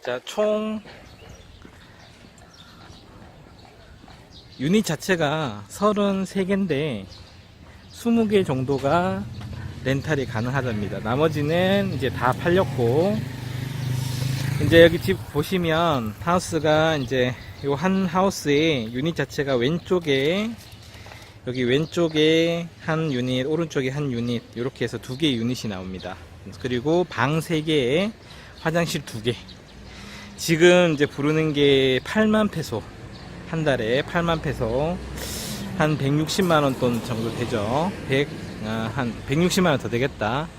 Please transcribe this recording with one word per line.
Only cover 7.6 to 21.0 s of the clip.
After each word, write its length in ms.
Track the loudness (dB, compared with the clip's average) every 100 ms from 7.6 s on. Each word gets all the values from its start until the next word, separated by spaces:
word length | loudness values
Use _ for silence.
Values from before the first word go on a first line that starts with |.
| -20 -20 -20
스무 380 | -6 0 2 4
개 140 | 4
정도가 840 | 4 0 0 0 2 2 2 -2 -6 -10 -12 -10 -10 -6
렌탈이 420 | -2 -2 0 -2 0
가능하답니다. 760 | -2 -2 -2 -2 -2 -4 -4
나머지는 920 | -2 2 2 2 0 2 4 2 2
이제 160 | 0 -2
다 220 | 0 0
팔렸고, 840 | 2 2 2 2 2 2 4 2 0 -4 -8 -8 -8 -8 -6 -4 -4 -4 -4 -2 -2 -2 0
이제 180 | 6 10
여기 180 | 10 8
집 160 | 0 -2 -2
보시면 800 | -4 0 0 2 2 2 2 -2 -4
하우스가 760 | 0 0 0 0 4 4 4 0
이제 380 | 0 0 0 -2 -12 -8
요 100 | -4
한 320 | 0 0 2 2
하우스에 840 | 2 2 0 2 4 4 0 -2
유닛 220 | -4 -4
자체가 420 | -2 -4 -2 0 2
왼쪽에, 960 | 2 0 0 -2 2 2 2 0 -4 -8 -16 -20 -20 -20